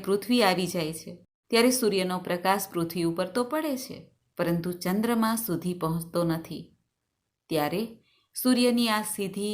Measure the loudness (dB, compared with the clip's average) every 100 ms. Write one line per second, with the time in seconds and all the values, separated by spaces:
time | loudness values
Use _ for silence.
0 | 0 0 2 4 4 2 0 -2 -4 -6
1 | -12 -18 _ _ _ 4 4 4 2 2
2 | 0 -2 -2 -2 2 0 -2 -4 -2 0
3 | 0 0 -2 -2 -2 -2 -2 -4 -6 -14
4 | -18 _ _ -4 -2 0 -2 -4 -2 0
5 | 2 2 2 0 -2 -2 -2 -2 -2 -2
6 | -2 0 0 0 -4 -12 -14 _ _ _
7 | _ _ _ _ -4 0 0 0 -4 -8
8 | _ _ _ -2 2 4 4 4 2 0
9 | -2 -4 -4 -2 -2